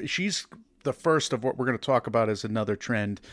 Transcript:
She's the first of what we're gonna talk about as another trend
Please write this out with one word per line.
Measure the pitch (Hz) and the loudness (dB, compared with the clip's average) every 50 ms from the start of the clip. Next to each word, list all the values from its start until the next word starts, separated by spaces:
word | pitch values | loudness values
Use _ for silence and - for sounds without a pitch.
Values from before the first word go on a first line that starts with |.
| - | -6
She's | - - - 185 208 180 - - - - - - _ _ _ - | -4 -2 -2 -2 -2 -2 -4 -6 -8 -16 -20 -20 _ _ _ -4
the | 139 | -4
first | 123 - - 170 156 151 - - | -2 0 2 2 4 4 2 0
of | 139 113 | -2 -2
what | 120 131 - | -2 -2 -2
we're | - 127 | 0 0
gonna | 131 120 107 | 0 0 0
talk | - - 135 120 - | 2 2 2 2 2
about | 120 110 117 110 107 | 2 2 2 2 2
as | 107 101 - | 0 -2 -2
another | 110 107 113 107 101 104 | -2 -2 0 0 0 -2
trend | - - - 120 107 104 101 101 - - - | -4 -2 -2 -2 0 0 -2 -4 -6 -10 -16